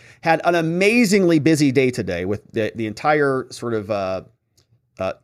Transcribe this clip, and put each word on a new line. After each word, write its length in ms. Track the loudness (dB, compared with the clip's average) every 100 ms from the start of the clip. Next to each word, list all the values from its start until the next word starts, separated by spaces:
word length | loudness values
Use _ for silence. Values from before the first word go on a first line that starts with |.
| -20 -6
Had 200 | -2 0
an 120 | 2 0
amazingly 800 | 0 0 2 4 4 4 4 4
busy 340 | 4 2 2
day 200 | 2 2
today 340 | 0 -4 -4 -4
with 160 | -6 -6
the, 200 | -6 -4 -6
the 120 | -8
entire 580 | -4 -2 0 0 -2 -6
sort 240 | -10 -6 -6
of, 160 | -4
uh, 320 | -4 -4 -6 -10 _ _ _ _ _ _ -8
uh, 140 | -8 -8